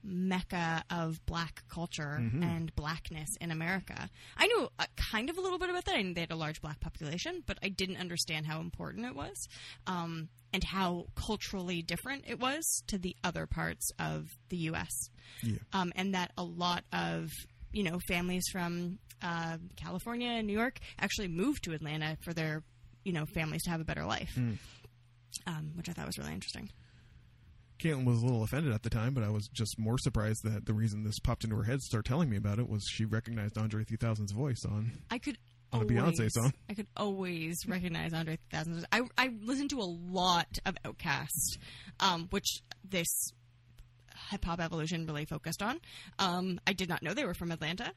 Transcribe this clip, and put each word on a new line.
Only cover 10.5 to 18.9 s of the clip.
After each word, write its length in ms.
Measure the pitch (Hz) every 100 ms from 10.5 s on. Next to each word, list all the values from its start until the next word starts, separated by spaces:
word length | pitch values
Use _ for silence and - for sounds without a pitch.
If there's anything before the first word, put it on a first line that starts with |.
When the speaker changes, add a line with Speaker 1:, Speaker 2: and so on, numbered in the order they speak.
Speaker 1:
and 100 | 190
how 420 | - 190 185 175 -
culturally 680 | - - 208 - 196 180 175
different 420 | 165 170 254 277 -
it 140 | 240
was 420 | 254 294 320 - -
to 100 | 208
the 160 | 180 -
other 240 | 180 170 160
parts 440 | 165 160 - - -
of 260 | 160 156 156 - -
the 80 | 175
U 180 | 160
S. 360 | 165 - - - - - -
Speaker 2:
Yeah. 160 | 117 104 -
Speaker 1:
Um, 180 | 196 180
and 200 | - 190
that 180 | 190 175 -
a 40 |
lot 380 | 175 170 180 175 -
of, 340 | 175 170 165 165 - - - -
you 120 | 208
know, 160 | 190 180 -
families 360 | 175 180 180 180
from, 480 | 185 170 175 175